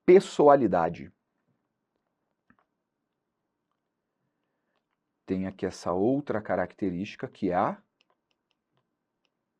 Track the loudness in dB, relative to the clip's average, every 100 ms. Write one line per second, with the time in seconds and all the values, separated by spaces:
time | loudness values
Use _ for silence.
0 | 6 6 6 4 6 6 4 0 -2 -6
1 | -18 _ _ _ _ _ _ _ _ _
2 | _ _ _ _ _ _ _ _ _ _
3 | _ _ _ _ _ _ _ _ _ _
4 | _ _ _ _ _ _ _ _ _ _
5 | _ _ -8 -6 -6 -6 -10 -8 -6 -2
6 | -2 -2 -4 -8 -4 -4 -4 -6 -8 -6
7 | -10 -12 -16 -8 -4 -2 -2 -6 _ _
8 | _ _ _ _ _ _ _ _ _ _
9 | _ _ _ _ _ _